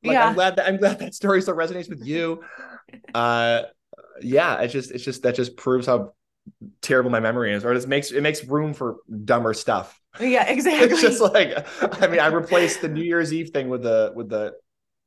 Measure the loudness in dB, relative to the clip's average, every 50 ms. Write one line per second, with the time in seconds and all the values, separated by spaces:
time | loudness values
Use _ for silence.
0 | -2 2 4 4 4 4 4 2 2 2 2 2 0 0 2 2 2 2 0 0
1 | -8 -12 -10 -4 0 2 2 2 2 0 -2 -2 -2 -4 -4 -8 -10 -12 -12 -12
2 | -8 -6 -4 -4 -4 -4 -6 -8 -10 -20 -20 -20 -20 -20 -20 -20 _ -20 -20 -20
3 | _ -6 -2 0 2 2 2 2 2 2 2 0 -2 -6 _ _ _ -20 -20 -20
4 | -20 -20 -20 -12 -6 0 2 2 2 2 0 0 -2 -2 -4 -6 -8 -8 -12 -10
5 | -10 -10 -8 -2 -2 0 0 0 -4 -4 -6 -6 -2 0 0 0 2 2 0 0
6 | 0 -4 _ _ _ _ _ _ -20 -20 -20 -20 -20 -20 _ -10 -2 2 2 2
7 | 4 2 0 0 0 0 0 0 -2 -2 -2 -2 0 0 0 0 0 -2 -2 -2
8 | -2 -2 -2 0 0 0 -2 -4 -6 -4 -2 -2 -2 -2 -6 -6 -6 -6 -8 -8
9 | _ -14 -12 -8 0 2 2 2 2 0 -2 -2 -2 -2 -2 -2 -2 -6 -16 _
10 | _ _ -10 -4 -2 0 2 2 2 2 0 0 2 2 4 4 4 4 4 4
11 | 4 4 4 4 2 4 4 4 2 2 -2 -6 -8 -8 -8 -4 -4 -4 -2 0
12 | 0 2 2 4 2 2 2 0 -2 2 2 2 2 2 -2 -4 -6 -6 -4 -4
13 | -2 -2 0 0 0 -2 -4 -6 -6 -4 -4 -4 -4 -4 -6 -4 0 2 2 2
14 | 2 0 -2 -8 -10 -6 -4 -4 -4 -6 -8 -14 _ _ _ _ _ _ _ _
15 | _